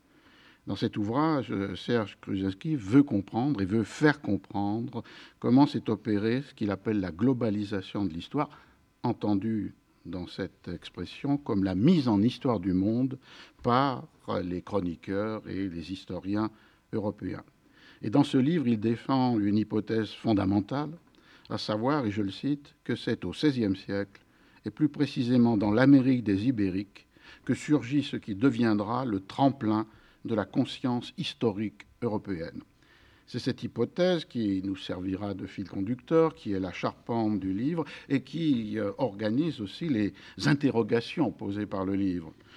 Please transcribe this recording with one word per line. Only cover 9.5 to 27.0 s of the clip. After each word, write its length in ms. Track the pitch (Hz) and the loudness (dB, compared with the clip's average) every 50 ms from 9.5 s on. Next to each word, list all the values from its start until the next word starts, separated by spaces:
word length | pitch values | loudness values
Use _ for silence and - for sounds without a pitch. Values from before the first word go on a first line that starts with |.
| 113 104 95 92 - _ _ _ _ _ - | -2 -2 -4 -6 -10 _ _ _ _ _ -14
dans 220 | 87 87 90 90 | -10 -10 -10 -10
cette 420 | - - - 95 85 - _ - - | -8 -8 -8 -8 -8 -10 _ -12 -10
expression 720 | 87 80 - - - 92 87 - - - - 135 143 143 | -10 -10 -12 -14 -12 -12 -12 -10 -10 -6 -2 -2 -2 -2
comme 260 | - - 117 101 98 | -2 -2 0 0 2
la 100 | 95 90 | 2 2
mise 340 | 92 113 165 190 160 123 123 | 4 6 6 6 6 4 4
en 120 | 104 98 | 4 4
histoire 400 | 107 123 - - - 131 113 92 | 4 2 0 0 -2 -2 0 0
du 120 | 90 98 | 0 0
monde 460 | 87 92 95 107 113 120 131 131 127 - - - - - - - _ - | 2 2 2 2 2 0 0 -2 -4 -6 -14 -18 -20 -20 -20 -20 _ -4
par 460 | - 123 120 127 139 139 127 127 156 - _ _ _ - 107 95 | 0 2 4 4 4 2 -2 -4 -8 -14 _ _ _ -4 -4 -4
les 200 | 92 90 90 87 | -4 -4 -6 -6
chroniqueurs 840 | - - - 98 90 87 82 - - 101 98 98 107 110 110 107 - 90 | -6 -4 -2 -2 -2 -2 -4 -6 -6 -4 -2 -2 -2 -2 -4 -8 -8 -8
et 200 | 95 95 98 95 | -6 -6 -6 -6
les 240 | 85 85 78 85 | -6 -8 -8 -10
historiens 580 | 95 - - - 92 85 90 95 101 104 110 107 - - _ _ _ _ _ _ | -10 -10 -10 -8 -10 -8 -4 -2 -2 0 0 -2 -4 -10 _ _ _ _ _ _
européens. 520 | - 110 101 104 101 - 92 92 95 92 - _ _ _ _ _ _ _ - - - - | -6 -4 -4 -4 -4 -6 -6 -8 -8 -8 -12 _ _ _ _ _ _ _ -20 -20 -14 -8
Et 80 | - 110 | -4 2
dans 140 | 101 143 139 | 4 4 4
ce 120 | - - | 6 4
livre, 300 | 135 123 151 175 165 131 | 4 4 4 4 2 4
il 140 | 120 117 107 | 2 2 2
défend 580 | 104 113 117 110 - - 135 131 127 123 120 107 | 2 2 0 0 0 0 2 2 4 4 4 2
une 180 | 101 104 104 | 2 4 4
hypothèse 540 | 107 104 - 113 110 110 - 113 113 107 101 | 2 2 0 0 -2 -2 0 0 0 -2 -2
fondamentale, 800 | - - - 113 107 98 101 95 101 104 98 - 131 143 151 151 165 - _ _ _ _ _ - - - - - | -4 -4 0 2 2 4 4 4 2 2 2 0 -2 -6 -6 -6 -10 -14 _ _ _ _ _ -20 -20 -18 -10 -8
à 60 | 113 | -8
savoir, 480 | 104 - - 107 107 113 135 151 147 123 | -6 -2 -2 -2 0 0 0 0 0 0
et 60 | 104 | 0
je 100 | 98 107 | 0 -2
le 100 | 101 98 | -2 -2
cite, 440 | 98 - - 139 147 143 - - - _ - | -4 -4 -4 -2 -4 -4 -6 -14 -20 _ -6
que 100 | - 120 | -4 -4
c'est 300 | - - 131 113 - - | -4 -2 -2 -4 -2 -4
au 80 | 90 | -6
seizième 420 | - - 151 151 131 123 110 98 95 | -4 0 0 2 2 2 2 0 0
siècle, 460 | - - - 98 101 101 - - - _ _ _ _ _ _ _ _ - | -2 -4 -4 -4 -4 -4 -6 -10 -20 _ _ _ _ _ _ _ _ -10
et 40 | 113 | -8
plus 200 | - - 151 147 | -2 0 0 0
précisément 680 | - 151 143 135 - 147 120 120 127 123 117 117 117 | 0 0 -2 -2 -2 -2 0 2 4 6 6 6 4
dans 140 | 101 107 104 | 4 2 4
l'Amérique 540 | 104 117 131 139 143 135 123 135 127 123 107 | 4 6 8 10 8 8 8 6 2 2 2
des 220 | 104 98 95 107 | 0 0 2 2
Ibériques, 600 | 135 123 107 98 92 87 98 104 - - - | 0 0 2 0 0 0 -2 -6 -8 -12 -20